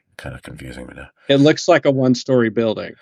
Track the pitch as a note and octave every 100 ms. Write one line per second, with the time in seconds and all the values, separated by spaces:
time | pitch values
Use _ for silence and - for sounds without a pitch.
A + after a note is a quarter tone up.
0 | _ - - B1+ - - B1+ B1+ B1+ B1+
1 | C2+ _ - C#3 D3 D3+ - D#3+ D3 C3+
2 | B2+ B2 - B2+ A2+ G#2+ A2+ G2+ D#2+ -